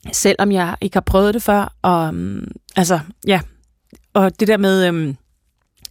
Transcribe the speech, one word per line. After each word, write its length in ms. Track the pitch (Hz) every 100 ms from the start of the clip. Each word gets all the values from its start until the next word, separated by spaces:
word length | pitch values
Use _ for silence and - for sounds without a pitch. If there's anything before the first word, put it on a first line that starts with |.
| -
selvom 400 | - 196 - 202
jeg 240 | 190 170 -
ikke 140 | 196 190
har 60 |
prøvet 320 | - 190 202
det 100 | 220
før, 300 | - 202 - -
og, 260 | 185 170 160
øhm, 440 | 175 190 196 - - _ -
altså, 240 | 175 170 156 - 196
ja, 120 | 185 - _ _ _ _ _ _
og 260 | 208 190 -
det 80 | 214
der 100 | 214
med, 300 | 196 190 180
øhm, 280 | 170 151 139 _ _ _ _ _ _ -